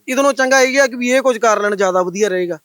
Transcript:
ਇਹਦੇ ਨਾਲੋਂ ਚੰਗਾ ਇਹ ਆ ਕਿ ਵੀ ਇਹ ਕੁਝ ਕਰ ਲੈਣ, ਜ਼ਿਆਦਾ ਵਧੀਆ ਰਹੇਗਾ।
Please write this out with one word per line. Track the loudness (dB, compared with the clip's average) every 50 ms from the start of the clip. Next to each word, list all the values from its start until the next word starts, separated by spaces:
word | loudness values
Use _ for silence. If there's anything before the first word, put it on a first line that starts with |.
| -10
ਇਹਦੇ | -6 -2
ਨਾਲੋਂ | 0 0 0 0
ਚੰਗਾ | 0 0 2 2 4
ਇਹ | 2 2 2 2
ਆ | 0
ਕਿ | 0 0
ਵੀ | -4 -2 0
ਇਹ | 0 2
ਕੁਝ | 2 0 0
ਕਰ | 2 2 0 2 2
ਲੈਣ, | 0 -2 -2
ਜ਼ਿਆਦਾ | 0 0 0 0 0 -2
ਵਧੀਆ | -2 -2 -2 -2
ਰਹੇਗਾ। | -2 -2 -4 -4 -6 -8 -12